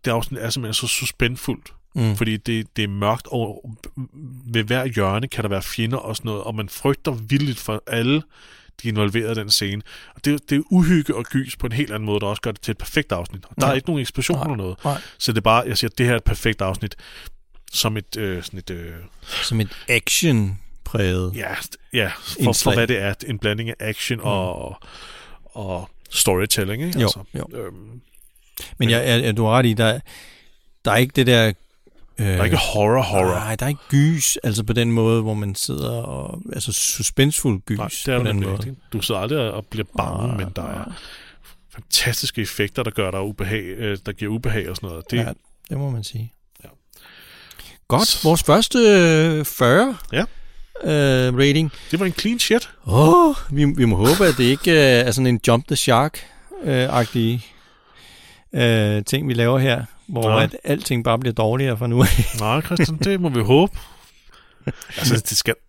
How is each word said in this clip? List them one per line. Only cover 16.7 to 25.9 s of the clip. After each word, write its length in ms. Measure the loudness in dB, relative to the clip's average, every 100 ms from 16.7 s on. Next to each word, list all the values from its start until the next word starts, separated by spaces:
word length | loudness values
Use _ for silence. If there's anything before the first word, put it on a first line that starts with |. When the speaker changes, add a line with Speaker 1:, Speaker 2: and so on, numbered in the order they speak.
| -2 -6 -10 -20 -20 -20 -20 _ -20 -8
Speaker 1:
Som 240 | -4 -2 -4
et... 200 | -8 -8
Øh, 260 | -6 -6
sådan 160 | -8 -14
et, 100 | -12
øh, 240 | -12 -12 -16 -18 -20 -10 -8
Speaker 2:
Som 160 | -2 -2
et 80 | -2 -6 -2
action-præget 1500 | 0 0 0 2 2 0 -4 -12 -14 -6 -2 0 0 -4 -6
Speaker 1:
Ja, 180 | -8
st-, 360 | -8 -12 -16 -6
ja, 140 | -2 -2
for, 60 | -6 -12
for 80 | 0 0
Speaker 2:
indslag. 260 | 2 2 2
Speaker 1:
hvad 120 | 0
det 140 | -2
er. 120 | -4 -6 -8
En 120 | -4
blanding 300 | -2 -2 -6
af 60 | -8
action 380 | -8 -8 -6 -4
Speaker 2:
Mm. 40 | -2
Speaker 1:
og, 520 | -2 -2 -6 -10 -14 -20 -20 -20 -20 -20 -20 -18
og 440 | -14 -8 -8 -10